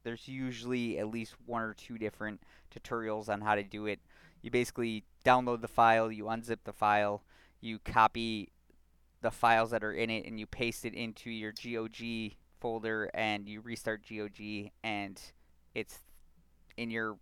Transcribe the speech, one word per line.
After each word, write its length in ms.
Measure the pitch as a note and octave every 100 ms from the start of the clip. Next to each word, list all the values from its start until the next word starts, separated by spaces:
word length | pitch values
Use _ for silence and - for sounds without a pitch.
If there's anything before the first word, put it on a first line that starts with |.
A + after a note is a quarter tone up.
there's 240 | A#2 A#2 -
usually 680 | C3 C3 A#2+ A#2+ B2+ A#2+ F2
at 80 | G#2+
least 260 | A#2 A2 - -
one 160 | A#2
or 120 | A2 G#2+
two 220 | - A#2
different 440 | A2 - G#2+ G#2 - - - -
tutorials 540 | - A#2 A2 G#2+ G#2+
on 120 | G#2
how 140 | G#2+ G#2
to 80 |
do 220 | G2+ G#2 G#2+
it. 140 | G2 _ - - -
You 100 | A#2
basically 520 | B2 A#2+ - A#2 A2 - _
download 380 | - B2+ B2 A#2+
the 60 | A2+
file, 440 | - A#2 A2+ A2+
you 140 | A2 G#2+
unzip 320 | A2+ A#2 A2+ -
the 80 |
file, 500 | - G#2+ G#2 G#2 G#2 - - - _
you 160 | A2+ A2
copy 680 | - A2+ A2 A#2 A2+ A2 G2 _ _ _ _ _ _ _
the 80 | A#2
files 380 | - A#2+ A2+ A2+
that 120 | A#2
are 80 | G#2+
in 160 | F2+ A2+
it, 160 | A2+ -
and 140 | A2
you 80 | G#2+
paste 380 | - A#2+ A#2 A#2+
it 80 |
into 360 | - A#2 G#2+ -
your 220 | A2+ G#2+
G 260 | G#2+ A#2+ A#2
O 100 | A2
G 480 | - A#2 A#2 A2 - _ _
folder, 500 | A#2+ A2+ A2 A2 G#2+
and 340 | - A2 G#2 G2+
you 100 | G#2+
restart 400 | A#2 A2+ - A2
G 200 | - A2
O 80 | G#2
G, 420 | G2+ G#2+ G#2+ G2+ -
and 400 | A2+ G#2 G2+ F#2 - - _ _ _ -
it's 240 | G#2+ - - - - _ _ _ _ -
in 120 | A#2
your 280 | A2+ A2 G#2